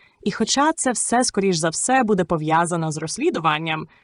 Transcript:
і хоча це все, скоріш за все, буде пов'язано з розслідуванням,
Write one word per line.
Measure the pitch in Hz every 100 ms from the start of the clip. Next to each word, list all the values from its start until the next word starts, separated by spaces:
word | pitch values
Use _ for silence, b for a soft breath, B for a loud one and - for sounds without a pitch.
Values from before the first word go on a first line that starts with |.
| b b
і | 202
хоча | - 220 269 302
це | 320 262
все, | 226 - 240
скоріш | 247 202 190 170
за | 165
все, | 156 - 262
буде | 214 190
пов'язано | 170 170 156 165 165 170 160
з | 151
розслідуванням, | 160 - 330 170 160 151 165 156 - b